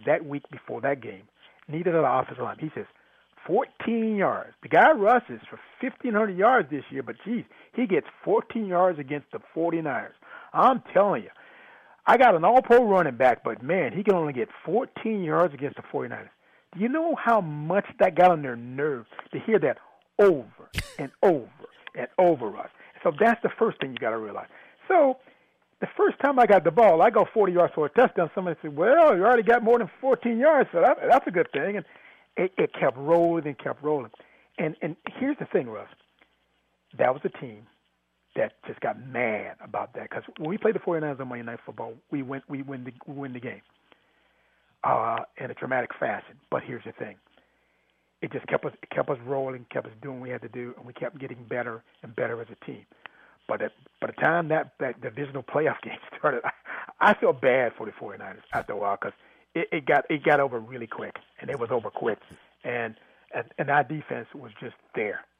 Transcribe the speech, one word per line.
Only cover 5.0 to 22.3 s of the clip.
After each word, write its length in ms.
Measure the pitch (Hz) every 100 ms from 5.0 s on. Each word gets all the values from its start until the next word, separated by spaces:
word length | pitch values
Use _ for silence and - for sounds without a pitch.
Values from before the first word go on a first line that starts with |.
| 202 240 - 113 -
for 100 | - - -
fifteen 320 | 254 - 254
hundred 240 | 208 214 180
yards 320 | 208 254 147
this 140 | 143 -
year, 100 | 135
but, 140 | 120 113 190
geez, 200 | 233 - - - -
he 120 | 240
gets 180 | 175 - -
fourteen 440 | - 202 - 233 202
yards 320 | 175 185 160
against 320 | 135 147 -
the 80 | - -
forty-niners. 600 | - 165 165 156 120 117 - - - -
I'm 300 | 151 214 262 -
telling 300 | 185 202 143
you, 60 | 95 - - - - - _ _ -
I 120 | 233
got 180 | 254 175
an 100 | 175
all-pro 380 | 247 262 240
running 340 | 233 190 160 120
back, 260 | 131 117
but, 200 | - 107
man, 280 | 127 185 135
he 120 | 135
can 100 | 208
only 200 | 190 151
get 160 | 127 110 -
fourteen 600 | - 196 - - 220 214
yards 320 | 165 156 175 143
against 220 | 135 -
the 60 | -
forty-niners. 380 | 143 123 117 - _ _ _ _ 175
Do 40 |
you 100 | 226
know 260 | 302 339 -
how 260 | - 226
much 440 | 170 147 156 190 - -
that 160 | 190 160
got 140 | 180
on 140 | 165
their 120 | 139 117
nerves 520 | 120 131 151 131 113 - -
to 60 | -
hear 180 | - 214
that 180 | 151 117 - _ _ -
over 500 | 202 156 107 - - - - -
and 100 | 139 -
over 260 | 202 156 110 - - _ - -
and 120 | 120 -
over 400 | 139